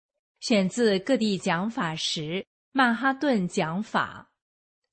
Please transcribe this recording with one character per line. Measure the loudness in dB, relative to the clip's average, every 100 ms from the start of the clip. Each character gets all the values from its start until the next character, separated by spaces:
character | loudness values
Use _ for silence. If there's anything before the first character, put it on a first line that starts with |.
| _ _ _ _
选 | 0 2 2
自 | 2 2 2
各 | 2 2
地 | 2 0
讲 | 0 0 -2
法 | -4 -4 -4
时， | -4 -4 -4 -6 -8 _ _
曼 | 2 2 2
哈 | 0
顿 | 0 0 2 0
讲 | -2 -2 -4
法。 | -4 -2 -4 -8 -20 _ _ _ _ _ _